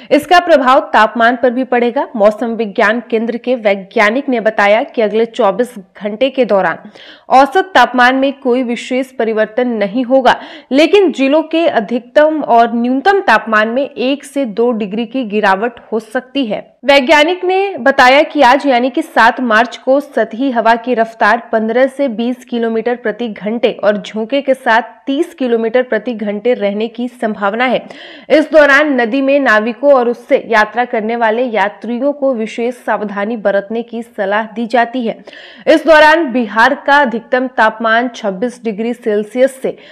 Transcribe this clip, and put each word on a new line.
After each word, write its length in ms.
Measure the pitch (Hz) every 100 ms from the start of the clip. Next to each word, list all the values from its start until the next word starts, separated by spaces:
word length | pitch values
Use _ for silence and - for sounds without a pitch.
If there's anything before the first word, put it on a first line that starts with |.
| -
इसका 280 | 285 - 359
प्रभाव 400 | 349 302 254 277 294
तापमान 420 | 233 220 233 226 247
पर 160 | 254
भी 120 | 240 254
पड़ेगा। 420 | 247 240 247 302 226
मौसम 400 | 202 214 233 220
विज्ञान 460 | 220 190 208 240 226
केंद्र 280 | 220 226 233
के 160 | 247 254
वैज्ञानिक 720 | 208 202 185 233 208 240 277
ने 100 | 240
बताया 400 | 214 214 202 214 285
कि 160 | -
अगले 240 | 214 214 226
चौबीस 480 | 240 208 196 240 208 - -
घंटे 340 | 208 208 262
के 160 | 269 226
दौरान 440 | 202 175 - 208 - - - -
औसत 400 | 254 269 381 381 269
तापमान 400 | 240 247 247 269
में 160 | 277 269
कोई 240 | 254 247
विशेष 480 | 240 240 - 254 262
परिवर्तन 560 | - 226 214 214 214 247
नहीं 340 | 226 202 226 233
होगा, 340 | 269 233 - 285 302 -
लेकिन 400 | 262 320 415 359
जिलों 300 | 240 269 302 311
के 200 | 320 330
अधिकतम 720 | 220 196 240 240 302 311 311
और 180 | 247 233 233
न्यूनतम 540 | 233 240 262 370 403
तापमान 460 | 370 214 220 214 220
में 160 | 240
एक 400 | 285 - 247 285
से 200 | - 285 262
दो 240 | 196 240
डिग्री 320 | 220 208 214 233
की 180 | 269 226
गिरावट 540 | 208 196 190 240 - -
हो 80 | 220
सकती 440 | 220 247 247 277 233
है। 160 | 190 - _ 247
वैज्ञानिक 580 | 285 254 302 302 359 359
ने 320 | 381 392 349
बताया 420 | 240 262 254 277
कि 180 | 311 294
आज 240 | 247 269 277
यानी 220 | 240 254
कि 120 | 294
सात 380 | - 269 226 240
मार्च 340 | 247 214 240 -
को 220 | - 269
सतही 500 | 285 - 220 220 277
हवा 220 | 233 220 233
की 180 | 247
रफ्तार 480 | 226 226 - 208 233 -
पन्द्रह 340 | 226 220 233 262
से 200 | 262 277
बीस 340 | 214 233 247 -
किलोमीटर 500 | 240 226 226 226 240
प्रति 320 | 233 208 240
घंटे 420 | 202 202 226 226 -
और 140 | 208 208
झोंके 440 | 185 214 220 277
के 120 | 269
साथ 280 | 262 247 226 247 - -
तीस 260 | 277 339
किलोमीटर 500 | - 254 233 226 247
प्रति 300 | 254 220 214
घंटे 400 | 220 208 208 240
रहने 340 | 240 202 202 226
की 200 | 226 247
संभावना 580 | - 220 202 202 220 254
है। 180 | 208 - - - - -
इस 220 | 285 302
दौरान 420 | 311 285 277 302 254
नदी 200 | 233 277
में 180 | 269 285
नाविकों 540 | 262 214 220 220 285
और 160 | 269 240
उससे 340 | 240 - 269 -
यात्रा 360 | 214 214 226 247
करने 300 | 233 214 240
वाले 280 | 226 226
यात्रियों 680 | 254 208 202 202 214 240 285
को 200 | 285 269
विशेष 420 | 233 220 - 240 247
सावधानी 600 | - 220 208 202 208 240
बरतने 460 | 196 196 196 226
की 200 | 233 226
सलाह 420 | 226 - 196 208 220
दी 200 | 214 233
जाती 380 | 247 233 254 220
है। 120 | - - - - - -
इस 180 | 311 330
दौरान 460 | 302 302 320 302
बिहार 420 | 240 214 214 233 269 -
का 100 | 285
अधिकतम 500 | 277 226 - 254 254 -
तापमान 520 | 220 220 226 226 247 240
छब्बीस 460 | 208 185 240 240
डिग्री 300 | 226 196 226
सेल्सियस 680 | 233 226 208 214 247 262 -
से 140 | 185 - -